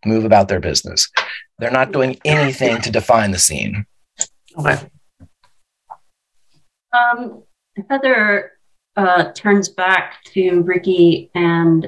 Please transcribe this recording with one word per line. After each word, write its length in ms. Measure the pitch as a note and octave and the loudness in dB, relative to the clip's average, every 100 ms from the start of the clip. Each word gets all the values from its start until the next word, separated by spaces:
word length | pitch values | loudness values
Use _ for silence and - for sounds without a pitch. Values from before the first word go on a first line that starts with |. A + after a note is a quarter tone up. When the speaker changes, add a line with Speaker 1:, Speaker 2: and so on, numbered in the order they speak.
Speaker 1:
move 220 | G#2+ A2 A2 | -2 -2 4
about 220 | G#2 G2 | 4 4
their 120 | F#2+ | -2
business. 480 | F2 - - - - - - - - - | -2 -4 -4 -4 -4 -6 -8 -12 -18 -10
They're 120 | A#2 | -2
not 220 | C3 C3 | 0 0
doing 260 | C3 C3 C3 D3+ | 0 -2 -2 0
anything 560 | D3+ C#3+ C3 B2+ A2+ | 0 0 -2 -2 -2
to 80 | A2 | -4
define 400 | A2 - A#2 G#2 | -2 2 2 2
the 80 | F2+ | 0
scene. 480 | - C#2+ G#1 G#2 G#2 _ _ - - _ _ E3+ | -2 -2 -6 -8 -10 _ _ -10 -10 _ _ -6
Speaker 2:
Okay. 200 | - - - _ _ _ - _ _ _ _ _ - - _ _ _ _ _ _ _ _ _ | -2 -2 -6 _ _ _ -20 _ _ _ _ _ -20 -20 _ _ _ _ _ _ _ _ _
Speaker 3:
Um, 500 | A#3+ A#3+ A#3+ B3 - _ _ _ - G3 | 0 0 -2 -8 -16 _ _ _ -14 -6
Heather, 640 | C4+ C4+ A#3+ G#3+ G3+ - _ _ _ _ - | -2 0 2 2 -2 -4 _ _ _ _ -2
uh, 360 | F#3+ F3+ E3+ | 2 2 0
turns 360 | - G#3 G3+ F#3+ | -2 0 2 0
back 540 | - F#3 F#3 - - | -2 0 0 -2 -12
to 380 | - G3 F#3 F3+ | -6 -2 2 2
Ricky 680 | E3+ F3+ F#3+ F3+ E3+ - - | 0 -2 0 4 4 4 -2
and, 520 | F3 E3+ E3+ E3 D#3+ | -2 0 2 2 2